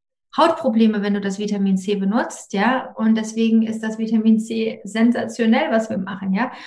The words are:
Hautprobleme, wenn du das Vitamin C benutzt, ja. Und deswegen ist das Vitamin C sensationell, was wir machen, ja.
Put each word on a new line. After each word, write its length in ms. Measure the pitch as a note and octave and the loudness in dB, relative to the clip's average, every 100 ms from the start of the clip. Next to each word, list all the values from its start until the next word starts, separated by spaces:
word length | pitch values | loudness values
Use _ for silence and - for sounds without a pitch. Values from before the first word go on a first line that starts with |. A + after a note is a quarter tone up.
| _ _ _ - | _ _ _ 2
Hautprobleme, 680 | E4 E4 B3 A3 A3 G#3 | 2 2 0 4 2 2
wenn 120 | G3+ | -2
du 60 | G3+ | -2
das 180 | G3 G3 | -2 -4
Vitamin 400 | G3+ G3+ G3 F#3+ | -4 0 0 0
C 180 | - G3 | 0 -2
benutzt, 560 | G3 A#3 - - - | 0 0 -2 -8 -6
ja. 400 | G3 A3+ C4 - - | -2 0 0 -4 -2
Und 200 | A3 A3 | 2 2
deswegen 460 | A3 A3+ A3+ A3+ | 0 -2 2 2
ist 200 | A3 - | 2 -4
das 160 | A3 A3 | -6 -4
Vitamin 400 | A3+ A3 A3 A3 | -2 2 4 2
C 420 | - A3+ A3 - | 0 -4 -4 -6
sensationell, 880 | G3 A3 A#3+ A#3 A3+ - A3+ B3+ D#4+ | -6 2 2 2 -4 -2 2 2 2
was 180 | A3 - | 0 -2
wir 80 | G3+ | -6
machen, 340 | F#3+ F#3+ G3 | -6 -6 -2
ja. 180 | F#3+ B3+ - | -2 -2 -8